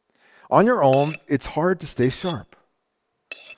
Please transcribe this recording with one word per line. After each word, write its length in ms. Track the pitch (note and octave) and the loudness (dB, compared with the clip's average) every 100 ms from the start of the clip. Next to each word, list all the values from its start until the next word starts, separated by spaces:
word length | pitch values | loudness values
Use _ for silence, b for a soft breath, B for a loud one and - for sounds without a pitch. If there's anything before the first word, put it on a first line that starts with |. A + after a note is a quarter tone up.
| _ b b b b | _ b b b b
On 160 | C#3 G#3+ | 2 4
your 160 | A#3+ | 4
own, 320 | C#3+ C3+ D3 D#3 - | 4 4 0 -4 -4
it's 180 | C#3+ - | -4 -4
hard 320 | - F3 F#3 | -2 -2 -2
to 80 | D#3 | -6
stay 220 | - B2+ | -2 -2
sharp. 480 | - F#3 C#3+ - _ _ _ _ _ _ _ _ - - | -2 -8 -8 -12 _ _ _ _ _ _ _ _ -20 -20